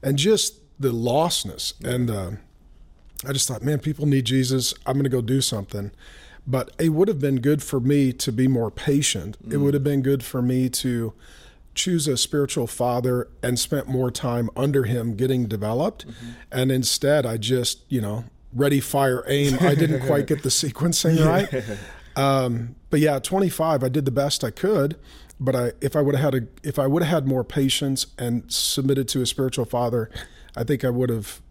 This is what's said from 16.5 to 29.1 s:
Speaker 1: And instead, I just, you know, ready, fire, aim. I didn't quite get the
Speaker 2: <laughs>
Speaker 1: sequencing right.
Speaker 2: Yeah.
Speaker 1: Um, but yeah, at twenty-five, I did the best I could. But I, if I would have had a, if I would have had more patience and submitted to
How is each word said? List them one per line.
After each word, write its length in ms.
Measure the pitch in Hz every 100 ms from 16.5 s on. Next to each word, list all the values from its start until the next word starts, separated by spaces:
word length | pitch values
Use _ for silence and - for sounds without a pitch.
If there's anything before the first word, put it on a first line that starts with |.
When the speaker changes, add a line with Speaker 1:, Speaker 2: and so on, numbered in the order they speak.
Speaker 1:
And 200 | 131 131
instead, 540 | 131 123 - 139 147 135
I 120 | 113
just, 420 | 107 127 120 - _
you 100 | 127
know, 260 | 107 107 117 - -
ready, 260 | 117 139 139
fire, 440 | - 143 135 127 -
aim. 300 | 139 143 131
I 140 | 180 143
didn't 300 | 156 151 127
quite 220 | 143 139
get 160 | 151
the 60 | 131
Speaker 2:
<laughs> 120 | -
Speaker 1:
sequencing 640 | 151 - 170 160 165 160 156
right. 260 | 175 196
Speaker 2:
Yeah. 240 | 135 107 101 - - - -
Speaker 1:
Um, 600 | 139 135 127 117 117 - -
but 80 | 151
yeah, 160 | 151 139
at 80 |
twenty-five, 600 | - 190 190 - 160 147
I 60 | 127
did 160 | 135 135
the 60 |
best 320 | 123 139 -
I 80 | 123
could. 440 | - 185 208 143 165 - - - -
But 160 | 131 127
I, 160 | 120 -
if 140 | 135 151
I 60 |
would 140 | 143 139
have 180 | 147
had 100 | 131
a, 40 | 113 - 147
if 120 | 139
I 80 | 135
would 160 | 156
have 80 | 160
had 160 | 165 135
more 160 | 131
patience 640 | 120 - 135 - 143 135 - -
and 260 | 123 117 -
submitted 560 | - - - 135 139
to 120 | 127